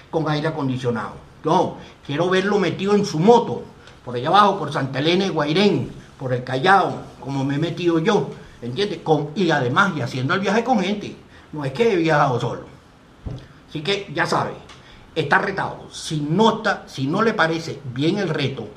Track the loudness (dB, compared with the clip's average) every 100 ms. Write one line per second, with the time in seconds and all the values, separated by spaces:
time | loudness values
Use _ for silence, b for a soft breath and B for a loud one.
0 | B -4 -2 -2 -2 -2 -4 -2 -2 -4
1 | -6 -12 -20 -8 0 2 2 B B B
2 | -6 -2 2 2 2 2 0 0 2 2
3 | 2 2 6 6 4 -6 -10 -20 B B
4 | -8 -4 4 6 6 4 -4 -2 -2 0
5 | 2 2 2 0 0 4 4 4 -2 B
6 | B -10 -4 -4 -2 0 4 4 4 -4
7 | -12 -14 -6 -4 -2 0 -2 0 2 2
8 | 2 2 0 B B B -8 -4 -4 -4
9 | 0 0 0 -2 2 2 2 2 2 0
10 | -6 -4 -2 0 0 0 2 0 0 -4
11 | -6 -14 B B B -8 -6 0 2 4
12 | 2 4 4 2 -2 -6 -12 -20 -20 -20
13 | -20 -14 -12 -12 B B -12 -8 -4 -4
14 | -4 -4 0 0 -2 -8 -18 B B B
15 | B -6 0 0 0 -4 -6 -8 -14 -14
16 | -6 -4 0 4 4 4 -2 -4 -8 -6
17 | -4 0 0 2 0 0 -6 -10 -10 -2
18 | 0 0 -2 -2 -4 -4 -12